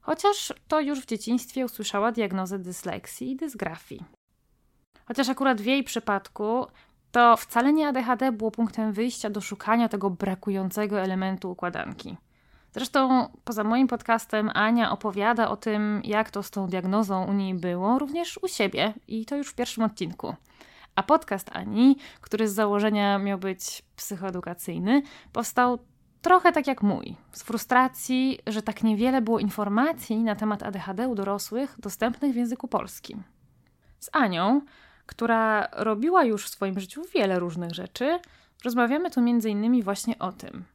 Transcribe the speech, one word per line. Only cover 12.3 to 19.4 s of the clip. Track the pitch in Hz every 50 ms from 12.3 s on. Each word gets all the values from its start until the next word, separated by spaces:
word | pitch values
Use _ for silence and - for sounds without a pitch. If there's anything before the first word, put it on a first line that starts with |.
| _ _ _ _ _ _ _ _ _
Zresztą | 220 262 247 - 285 262 262 262 254 - - - - _
poza | - 233 214 208
moim | 214 226 254 269
podcastem | 254 240 233 - - 226 226 - - - 214 208 220 -
Ania | - 208 220 233 233 226 -
opowiada | - - - 214 190 202 202 220 240 226 226 -
o | -
tym, | 202 - 226 214 208 208 208 208 208 -
jak | - 208 214 220 -
to | - 202 196
z | -
tą | - 202 190
diagnozą | 180 180 185 175 185 190 214 226 190 196 190 185
u | - 202
niej | 202 196 190 185
było, | 180 165 180 175 180 185 208 240 269
również | 294 269 285 339 339 339 - -
u | -
siebie | 359 - - 320 294 - - 156 214 214 - _
i | - - 220 220
to | - 285
już | 285